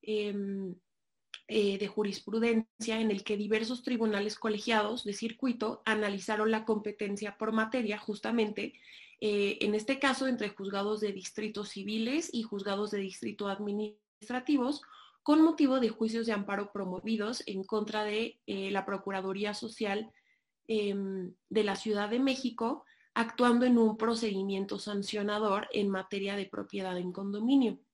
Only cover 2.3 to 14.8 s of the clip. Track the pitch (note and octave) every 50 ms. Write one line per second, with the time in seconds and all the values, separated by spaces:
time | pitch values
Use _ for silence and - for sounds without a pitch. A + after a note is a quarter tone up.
2.3 | G3+ A3+ A3+ A#3 A#3 A3+ A3 _ _ _ A3 A3+ A3 A3 A3+ A3 G#3 G3 - -
3.3 | G#3+ G3+ G#3 G3+ G#3+ A3 A3+ A3+ B3+ B3 - - B3+ A3+ A3+ A3 G#3 G3 G3+ G#3+
4.3 | G#3+ - - A3+ G#3+ G#3 - - A3+ G#3+ G#3 G#3 A3+ B3 - G3+ G3+ - A3+ A3+
5.3 | A3+ _ - C4 A#3 A#3 G#3+ A3 A#3 - - A3 A3 G#3+ G#3+ G#3 G3 G3 F3+ -
6.3 | A3 G#3+ G#3+ A3 A3 A3 A3 - A3 G#3+ G3+ G#3 G#3 - G#3 G3+ G3+ G3+ G#3+ G#3
7.3 | G3+ _ A3 A3 A3 A3 A3 A3 A3+ B3+ A#3 G3+ G#3 G#3 - - G#3 G#3 - A3
8.3 | A3+ A#3+ A3 G#3 G#3 - G#3 - - - - - - - - - - _ - G#3+
9.3 | G#3 G3+ G3+ G3+ G#3 - G#3 G3+ G#3 G#3+ A3 - C#4 C4+ C#4+ C4+ C4 C4 C4+ C4
10.3 | B3+ A3+ G#3+ G3+ G3 - G3 G3 G3 G3 G3 G#3 G#3+ G#3+ G#3+ G#3 G3 F#3+ F3+ -
11.3 | - - G#3+ G#3+ G#3+ G3+ G#3 G3+ - G3+ F#3+ G3+ G#3+ A3 A3+ A#3 C4+ D#4 E4 -
12.3 | - A#3+ A3 A3+ G#3 G3+ G3 G3+ G3 G3 G#3 G#3 G#3 G3+ G3 F#3+ F#3 - - A3+
13.3 | G#3 - G3+ G3+ G3 F#3+ G#3 G#3 G3+ G#3 G#3+ G#3+ G#3+ _ _ _ _ _ - -
14.3 | B3 B3+ B3 - D4 C4+ A#3+ B3+ D4 D4